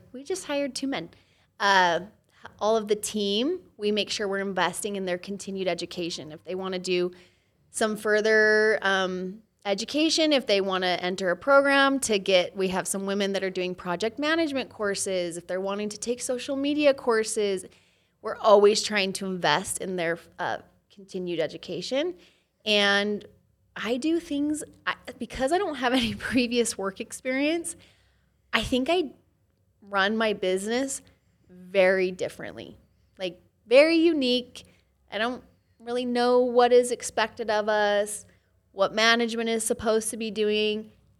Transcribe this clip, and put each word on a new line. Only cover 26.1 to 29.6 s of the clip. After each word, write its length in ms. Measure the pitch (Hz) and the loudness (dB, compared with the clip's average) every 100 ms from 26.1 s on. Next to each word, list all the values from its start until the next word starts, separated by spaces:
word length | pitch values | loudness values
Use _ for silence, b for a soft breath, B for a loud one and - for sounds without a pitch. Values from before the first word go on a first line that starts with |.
previous 600 | 202 - 233 240 240 226 - | -4 -2 0 0 0 0 -2
work 220 | 196 190 | -6 -8
experience, 760 | 226 - 254 262 294 339 330 - - _ _ _ _ _ _ | -12 -10 -4 0 0 0 -4 -12 -20 _ _ _ _ _ _
I 100 | 233 | -4
think 260 | 220 247 262 | 0 0 2
I 200 | 349 302 - _ _ _ _ | 0 -2 -8 _ _ _ _